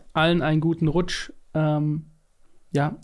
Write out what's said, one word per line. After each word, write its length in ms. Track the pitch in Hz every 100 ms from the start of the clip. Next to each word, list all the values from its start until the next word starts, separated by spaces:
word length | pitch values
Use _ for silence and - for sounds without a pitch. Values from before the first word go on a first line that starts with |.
| -
Allen 280 | 160 165 175
einen 200 | 151 156
guten 260 | 160 165 156
Rutsch. 440 | 175 180 - - - -
Ähm, 520 | 160 156 151 151 151 - _ _ _ - - -
ja, 260 | 143 147 -